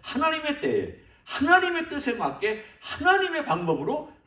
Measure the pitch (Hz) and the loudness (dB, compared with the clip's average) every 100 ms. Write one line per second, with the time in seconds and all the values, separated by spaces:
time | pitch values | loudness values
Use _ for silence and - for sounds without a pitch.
0 | - 254 320 320 302 285 135 107 87 - | -8 -2 0 0 -2 -2 0 0 -2 -8
1 | - _ - - 294 370 359 339 330 294 | -20 _ -12 -2 4 6 4 -2 -4 -4
2 | 277 226 156 - 202 214 - - - - | -4 -2 -2 -2 -4 -4 -8 -18 -12 0
3 | 330 381 381 330 285 190 170 143 135 302 | 4 4 4 -2 -2 -2 0 -2 -2 -4
4 | - - | -6 -16